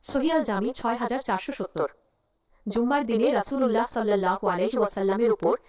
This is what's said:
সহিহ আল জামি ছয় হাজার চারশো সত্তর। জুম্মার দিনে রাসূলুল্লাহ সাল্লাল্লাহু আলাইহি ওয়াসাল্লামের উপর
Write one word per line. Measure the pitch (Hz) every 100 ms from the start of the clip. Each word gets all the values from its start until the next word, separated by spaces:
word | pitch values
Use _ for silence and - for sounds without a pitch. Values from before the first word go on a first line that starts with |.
সহিহ | - 277 294
আল | 320
জামি | 311 196 226
ছয় | 262 233 240
হাজার | 247 254
চারশো | 269 202 -
সত্তর। | 262 185 - 151 - _ _ _ _ _ _ -
জুম্মার | 208 240 277 240
দিনে | 220 247
রাসূলুল্লাহ | 254 202 269 254 220 233
সাল্লাল্লাহু | - 208 202 185 190 202
আলাইহি | 180 214 247
ওয়াসাল্লামের | 208 202 196 196 233
উপর | 214 165 220